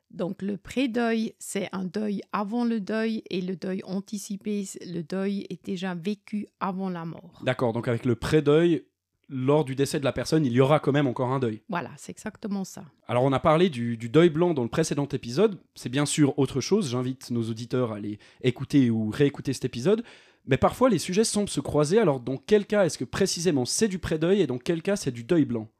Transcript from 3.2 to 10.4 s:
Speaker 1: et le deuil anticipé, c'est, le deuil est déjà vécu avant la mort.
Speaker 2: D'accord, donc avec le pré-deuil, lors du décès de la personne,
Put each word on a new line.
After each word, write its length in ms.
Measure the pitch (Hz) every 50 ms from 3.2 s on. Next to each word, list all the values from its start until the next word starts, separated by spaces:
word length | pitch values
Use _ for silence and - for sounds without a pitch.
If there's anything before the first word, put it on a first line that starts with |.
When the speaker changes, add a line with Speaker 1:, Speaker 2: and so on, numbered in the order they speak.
| - -
Speaker 1:
et 120 | - 196
le 160 | 180 185 190 156
deuil 240 | - 190 185 190 -
anticipé, 800 | - 185 196 190 - 214 196 - - 202 196 - 214 208 202 190
c'est, 220 | 190 - - -
le 180 | 180 170 175 160
deuil 420 | - 185 190 196 202 202 196 - -
est 160 | 180 - _
déjà 280 | 196 196 175 190 190 180
vécu 540 | 175 156 202 208 - _ - 214 208 - - _ -
avant 260 | - 196 180 185 190 190
la 160 | 180 170 165
mort. 380 | 170 - - - - _ - -
Speaker 2:
D'accord, 300 | 127 123 - 131 117 110
donc 160 | 120 110 131
avec 160 | 117 113 -
le 100 | 123 113
pré-deuil, 720 | - - - 156 156 143 143 147 160 170 175 160 - - _ _ _ _ _ _ _ _ _
lors 380 | 139 127 127 139 147 156 147
du 100 | 127 135
décès 240 | 127 135 - - 151
de 60 | 135
la 80 | 131 -
personne, 320 | 131 120 - 160 160